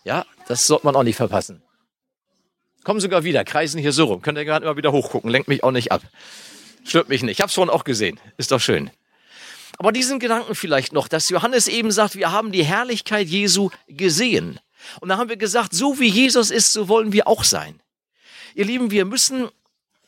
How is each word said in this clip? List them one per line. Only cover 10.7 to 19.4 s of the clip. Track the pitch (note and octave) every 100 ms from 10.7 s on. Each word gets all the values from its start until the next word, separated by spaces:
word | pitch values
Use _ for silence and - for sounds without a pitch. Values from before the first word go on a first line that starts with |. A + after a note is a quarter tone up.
| C#3 C3
noch, | D3 -
dass | D#3+ -
Johannes | F3+ A#3 B3+ -
eben | A#3 A3
sagt, | G3+ G#3
„Wir | G3 E3+
haben | G3 A3
die | F#3+
Herrlichkeit | D3+ G3 B3 A3+ - G#3+ F3
Jesu | F#3+ G3+ F#3+ G3 - _
gesehen.“ | C#3+ F#3 D3+ B3 C3+ E2 - _ _ - -
Und | F3+
da | F#3+
haben | A#3+
wir | G3
gesagt, | G#3+ A3+ G3+
„So | E3 C#4 C4
wie | A#3+
Jesus | G3 C4 B3 G#3+
ist, | A#3 -
so | A3 F#3+
wollen | A3+ A3
wir | G3+ -
auch | A3+
sein.“ | - E2+ D2+ - _ _ _ _ _ - -
Ihr | - G3+
Lieben, | B3+ A#3+
wir | G3+ F#3+
müssen | B3 - C4